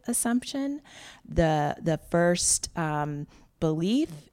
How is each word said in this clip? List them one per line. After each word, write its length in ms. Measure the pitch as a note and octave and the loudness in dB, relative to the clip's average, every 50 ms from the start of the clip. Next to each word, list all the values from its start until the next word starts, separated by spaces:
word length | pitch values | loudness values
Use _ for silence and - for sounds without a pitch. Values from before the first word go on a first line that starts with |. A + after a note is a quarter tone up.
| - - | -6 -4
assumption. 760 | A#3+ - - A#3 A#3+ B3 - - - C4+ C#4 C#4 C#4+ D4+ - - - - - - - - - - | -2 -2 0 0 0 0 -2 -4 -4 -4 -4 -4 -4 -6 -10 -16 -20 -20 -20 -20 -20 -20 -16 -2
The, 480 | D3+ E3+ E3+ D#3 D#3 D3+ D3 D3 - - | 2 2 4 4 4 2 0 0 -2 -2
the 180 | - E3+ D#3 - - - | -2 -2 -2 -2 -2 0
first, 580 | - E3+ F3 F3 F3 F3 - - - - - - - E3+ | 2 4 4 4 4 2 2 0 0 0 -2 -6 -6 -4
um, 500 | E3 D#3 D3+ D3 D3 D3+ D3 D3 D3 - - - - _ _ - | -4 -2 -2 -2 -2 -4 -4 -6 -8 -12 -14 -20 -20 _ _ -2
belief 500 | E3+ D#3+ D#3 D#3 E3+ F#3+ A#3 C#4 D#4+ - D#3 D3 - - | 0 0 0 0 0 2 2 0 0 -2 -6 -12 -18 -20